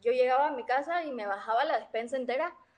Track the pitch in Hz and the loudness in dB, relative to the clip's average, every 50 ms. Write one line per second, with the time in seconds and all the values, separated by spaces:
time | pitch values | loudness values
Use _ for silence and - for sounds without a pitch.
0 | - 233 226 254 254 247 254 262 285 311 294 247 226 - 247 277 285 311 339 349 | -2 0 2 4 4 4 4 4 4 2 0 -2 -2 0 0 0 0 0 -2 -2
1 | 330 302 262 233 208 202 196 202 - 220 220 240 277 320 285 220 220 - - 220 | -2 -4 -6 -6 -4 -4 -6 -4 -2 0 0 2 2 2 0 -2 -2 -4 -6 -6
2 | 233 240 269 262 247 247 240 269 320 349 349 - - _ _ | -4 -4 -4 -4 -2 -2 -2 -2 -2 -4 -6 -12 -20 _ _